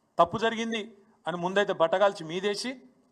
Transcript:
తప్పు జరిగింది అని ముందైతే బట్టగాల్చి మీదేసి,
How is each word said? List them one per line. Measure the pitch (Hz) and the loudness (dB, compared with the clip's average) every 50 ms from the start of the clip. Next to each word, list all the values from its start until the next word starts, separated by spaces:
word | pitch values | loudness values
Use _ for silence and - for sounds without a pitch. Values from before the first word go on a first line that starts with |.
| _ _ _ - | _ _ _ 2
తప్పు | 175 175 196 | 2 2 2
జరిగింది | 190 214 226 226 220 226 226 226 220 196 - - _ _ _ _ _ - | 0 0 0 0 0 -4 -4 -4 -6 -8 -10 -14 _ _ _ _ _ -8
అని | 160 170 | -6 -4
ముందైతే | 175 170 180 190 202 208 196 185 | -4 -2 0 2 2 2 2 2
బట్టగాల్చి | - 165 165 180 185 202 202 196 - 165 | 2 2 2 4 4 4 2 2 -2 -8
మీదేసి, | 156 165 190 185 208 208 202 - 247 269 - - - _ _ _ _ | -8 -6 -4 -2 -2 -4 -4 -6 -8 -10 -12 -16 -20 _ _ _ _